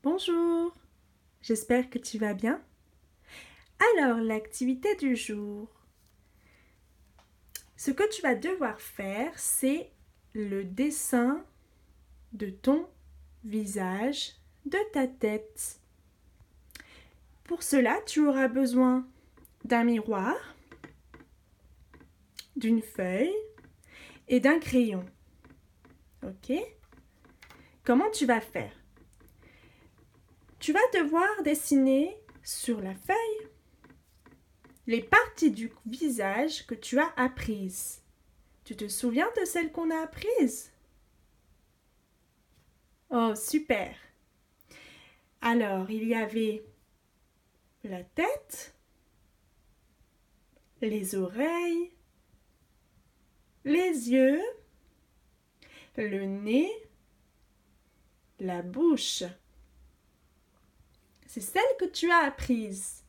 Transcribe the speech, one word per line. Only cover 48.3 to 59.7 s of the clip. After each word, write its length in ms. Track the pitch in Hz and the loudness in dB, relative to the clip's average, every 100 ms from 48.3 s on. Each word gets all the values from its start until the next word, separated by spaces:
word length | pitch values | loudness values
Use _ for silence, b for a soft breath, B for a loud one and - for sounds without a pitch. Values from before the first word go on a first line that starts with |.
| 571 - - - _ _ _ _ _ _ _ _ _ _ _ _ _ _ _ _ _ _ _ _ _ | -2 -10 -16 -16 _ _ _ _ _ _ _ _ _ _ _ _ _ _ _ _ _ _ _ _ _
les 340 | 220 214 190 | -4 -2 -4
oreilles, 800 | 196 180 214 302 339 349 339 349 _ _ _ _ _ _ _ _ _ _ _ _ _ _ _ _ _ | -4 -4 -2 -2 0 -2 -2 -4 _ _ _ _ _ _ _ _ _ _ _ _ _ _ _ _ _
les 460 | 277 320 370 302 233 | 0 2 2 0 2
yeux, 320 | 262 262 302 453 480 _ _ _ _ _ _ _ _ _ _ B B B - | 4 6 4 -2 -8 _ _ _ _ _ _ _ _ _ _ B B B -8
le 280 | 208 196 | -4 -4
nez, 460 | 196 196 208 247 370 440 - _ _ _ _ _ _ _ _ _ _ _ _ _ _ _ | -4 -6 0 2 2 -4 -14 _ _ _ _ _ _ _ _ _ _ _ _ _ _ _
la 220 | 185 175 | -8 -6
bouche. 640 | 180 247 339 277 - - 180 185 _ _ _ | -8 2 2 2 0 -6 -8 -12 _ _ _